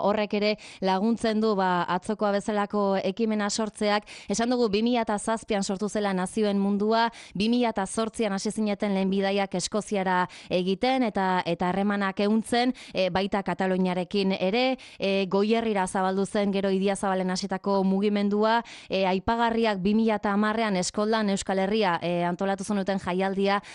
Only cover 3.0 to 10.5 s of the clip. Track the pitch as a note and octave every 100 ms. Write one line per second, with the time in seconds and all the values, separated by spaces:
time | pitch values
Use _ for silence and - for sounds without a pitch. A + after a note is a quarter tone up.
3 | G3 F#3+ A3+ G#3+ G3+ - G#3+ - G#3 G#3
4 | - - - G3+ A#3 B3 A#3 G3+ A#3 A#3+
5 | A3+ G#3 - A3+ - G3+ G3 F#3 G#3 G#3+
6 | G3+ F#3 F#3 A3+ G#3 G3+ G3 G3+ G#3+ A3+
7 | A#3 - - F3 A3 B3 A#3 G#3+ F#3+ -
8 | A3 - G#3+ G3 A3 A3 G#3+ G3+ G#3 F#3+
9 | F#3+ G3 G3 G3+ G3 F#3 - G#3+ - G3+
10 | F#3+ F3+ F3+ - -